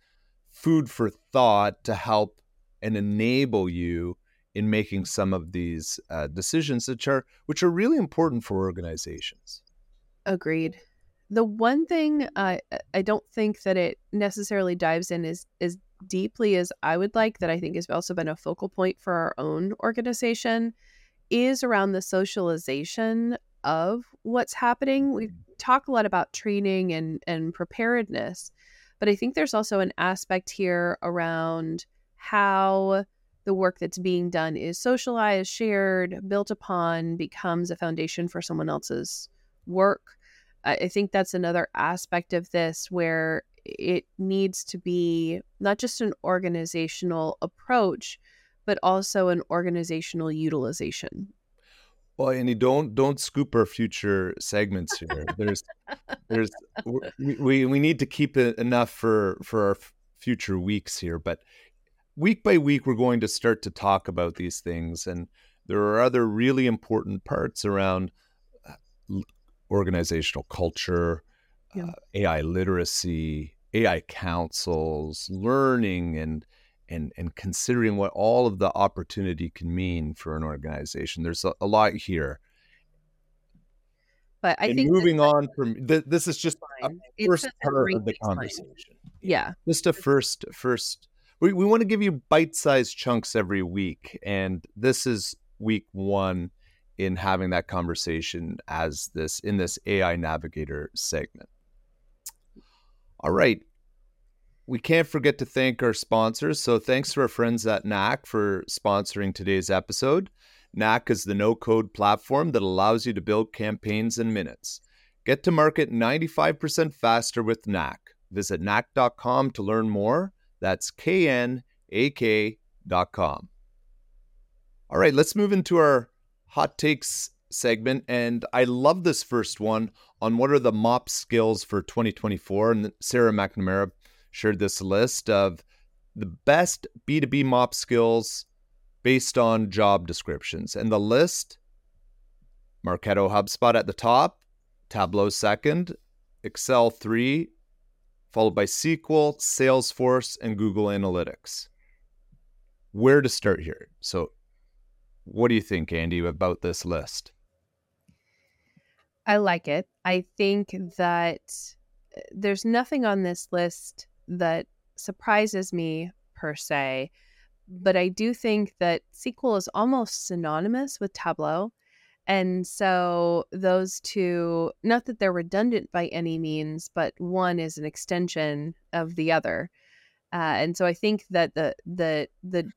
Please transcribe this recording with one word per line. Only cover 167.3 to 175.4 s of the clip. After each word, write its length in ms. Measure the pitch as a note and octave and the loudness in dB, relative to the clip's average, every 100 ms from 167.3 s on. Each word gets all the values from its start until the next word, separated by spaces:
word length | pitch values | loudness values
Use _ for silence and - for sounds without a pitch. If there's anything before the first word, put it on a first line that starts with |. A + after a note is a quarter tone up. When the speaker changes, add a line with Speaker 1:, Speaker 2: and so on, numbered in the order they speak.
| _ _ _ _ | _ _ _ _
Speaker 2:
but 300 | F#3 F#3 F#3 | -2 2 4
I 120 | F#3 | 2
do 220 | F#3 A3 | 0 -2
think 420 | B3 A#3 G#3+ G3+ - | -2 0 0 0 -2
that 220 | F3 E3+ - | 0 0 -4
S 120 | - | -12
Q 100 | - A#3 | -10 -4
L 120 | C4 G#3 | 0 0
is 120 | F#3 | -2
almost 540 | - A3+ C4 A3 - - | -2 0 0 -2 -6 -6
synonymous 720 | F3 E3 D3+ G3 A#3+ C4+ - | -4 -2 -2 0 -2 -4 -6
with 140 | G3 | -10
Tableau. 580 | - F3 D#3+ D3+ D#3+ G#3 _ _ _ _ _ - | -6 -6 -4 -2 -2 -4 _ _ _ _ _ -2
And 380 | F#3+ F#3 F3+ F3+ | 0 0 -2 -4
so 800 | - G3 F#3 F3+ F3 E3+ E3+ - | -2 0 2 2 2 2 0 -2
those 480 | - F#3+ F#3 F#3 - | -2 2 2 0 -6
two, 720 | - G#3+ F3+ F3 E3+ E3+ E3 - | -8 -2 0 0 0 0 -2 -2
not 220 | G#3+ A#3 A#3+ | 0 0 0
that 140 | A3+ | -2
they're 140 | G3 | 0
redundant 580 | F3+ | 0